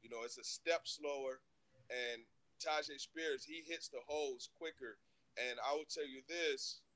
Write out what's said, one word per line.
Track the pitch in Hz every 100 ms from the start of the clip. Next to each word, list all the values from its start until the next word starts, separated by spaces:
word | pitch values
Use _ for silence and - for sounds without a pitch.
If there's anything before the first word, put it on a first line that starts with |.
| 113
You |
know, | 117
it's | 117 -
a | 110
step | - 165 165 -
slower, | - 147 143 135 131 _ _ _ - -
and | 123 120 117 117 _ _ _
Tyjae | 160 151 151 139
Spears, | - 160 160 135 131
he | 160 156
hits | 165 -
the | 131 123
holes | 151 143 123 - _
quicker. | 165 156 127 104 _ _ _ -
And | 123 120
I | 117
will | 147 156
tell | -
you | 147 131 127
this | 170 165 135 - - -